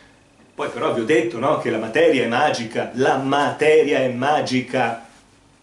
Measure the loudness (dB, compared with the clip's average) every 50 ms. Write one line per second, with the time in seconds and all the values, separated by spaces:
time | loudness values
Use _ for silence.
0 | -20 -20 _ _ _ _ _ _ _ _ _ -10 -10 -8 -6 -4 -4 -2 -2 -2
1 | 0 0 2 2 0 0 -2 -2 0 0 0 0 -2 -2 -2 -2 -4 -2 2 4
2 | 4 4 4 2 0 0 0 0 0 0 0 -2 -6 -6 -6 -6 -6 -4 -2 0
3 | 0 0 0 0 0 0 0 0 0 0 -2 0 2 4 6 6 4 4 2 0
4 | 0 -2 -2 -2 0 0 0 0 0 0 -2 -2 -2 -2 -2 -2 -2 -2 -4 -8
5 | -12 -18 -20 -20 _ _ _ _ _ _ _ _